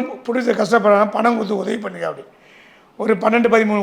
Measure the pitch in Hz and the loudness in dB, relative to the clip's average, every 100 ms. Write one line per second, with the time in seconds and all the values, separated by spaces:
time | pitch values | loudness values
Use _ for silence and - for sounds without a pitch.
0 | 254 415 - 240 240 208 202 226 208 202 | 0 -4 -6 -2 -2 -2 2 2 4 4
1 | 208 208 226 233 202 202 190 226 208 175 | 2 0 0 0 -2 -4 -4 -6 -8 -8
2 | 165 143 - _ _ - - _ _ - | -8 -8 -14 _ _ -20 -20 _ _ -6
3 | 220 202 220 233 226 226 214 208 | -2 0 0 2 4 4 2 0